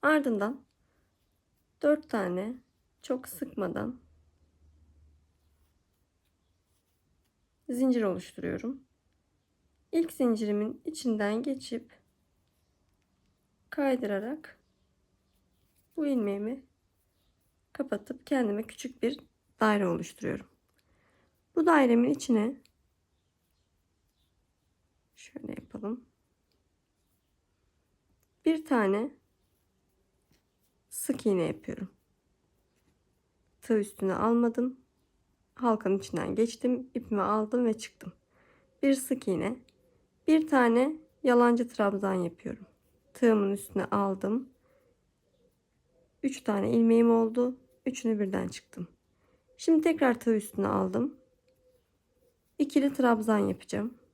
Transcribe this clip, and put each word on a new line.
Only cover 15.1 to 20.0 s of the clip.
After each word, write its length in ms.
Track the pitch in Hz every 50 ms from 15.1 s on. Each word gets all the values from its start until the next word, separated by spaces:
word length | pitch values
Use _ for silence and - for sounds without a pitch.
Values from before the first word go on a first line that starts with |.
| _ _ _ _ _ _ _ _ _ _ _ _ _ _ _ _ _ -
bu 80 | 302
ilmeğimi 580 | 285 277 247 214 202 196 202 202 220 254 277 - _ _ _ _ _ _ _ _ _ _ _ _ _ _ _ _ _ _ _ _ _ _
kapatıp 540 | - 277 262 - 202 - - 262 - _ -
kendime 360 | 294 269 247 208 202 208 220
küçük 400 | - - - - 262 - _ -
bir 160 | 233 285 - - _ _ _ _ _ _ _
daire 280 | 220 220 208 208 202 180
oluşturuyorum. 600 | 170 165